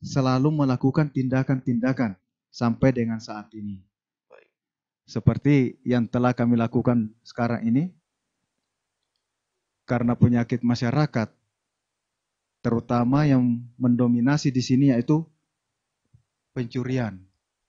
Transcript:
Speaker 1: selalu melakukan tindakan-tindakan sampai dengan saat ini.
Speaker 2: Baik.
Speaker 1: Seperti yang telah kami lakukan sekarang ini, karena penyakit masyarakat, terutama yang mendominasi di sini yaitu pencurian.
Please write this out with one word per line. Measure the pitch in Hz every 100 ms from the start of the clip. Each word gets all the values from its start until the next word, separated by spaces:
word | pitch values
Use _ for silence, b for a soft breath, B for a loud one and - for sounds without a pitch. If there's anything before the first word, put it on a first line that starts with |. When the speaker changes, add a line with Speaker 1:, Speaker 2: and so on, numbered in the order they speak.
Speaker 1:
selalu | 147 147 127 127 147
melakukan | 156 139 123 135 160 151
tindakan-tindakan | 135 131 131 135 131 - 120 127 127 117 95 _ _ _
sampai | - 120 113 135
dengan | 123 113 113
saat | 110 107 101
ini. | 110 104 98 _ _ _ _ _
Speaker 2:
Baik. | - _ _ _ _ _ _ _
Speaker 1:
Seperti | 117 - - 139 147 120 - -
yang | 123 110
telah | 123 123
kami | 123 117 117
lakukan | 117 123 120 120 107 -
sekarang | - - 117 117 113
ini, | 127 180 - _ _ _ _ _ _ _ _ _ _ _ _ _ _ _ _ _ _ -
karena | 123 117 117
penyakit | 120 120 117 120 120
masyarakat, | 120 120 131 151 123 107 _ _ _ _ _ _ _ _ _ _ _ _ _ 120
terutama | 117 120 120 120 139 151
yang | 131 123 120 120 -
mendominasi | 123 120 123 120 123 147 147
di | 127 120
sini | 127 143
yaitu | 120 120 151 160 _ _ _ _ _ _ _ _ _ _ _ _ 131
pencurian. | 117 127 123 127 113 92 92 _ _ _